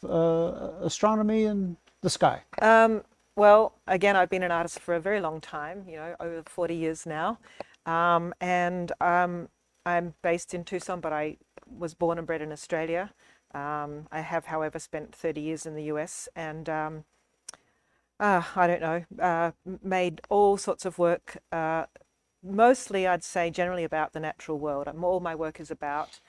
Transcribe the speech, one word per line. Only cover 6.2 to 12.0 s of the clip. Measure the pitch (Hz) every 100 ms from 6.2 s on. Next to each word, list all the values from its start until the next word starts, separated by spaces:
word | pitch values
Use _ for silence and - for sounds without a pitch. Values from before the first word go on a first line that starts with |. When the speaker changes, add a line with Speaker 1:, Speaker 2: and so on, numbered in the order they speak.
| 170 165 156
Speaker 2:
forty | - 170
years | 170 160 160 170
now. | 151 180 233 - - - _ -
Um, | 165 175 170 170 -
and, | 180 180 175 180 175 -
um, | 175 175 175 175 170 _ _ _ 175
I'm | 175 175 -
based | 175 175 -
in | 180
Tucson, | 170 185 - 180
but | 160
I | 151 151 - _ - -
was | - 170
born | 160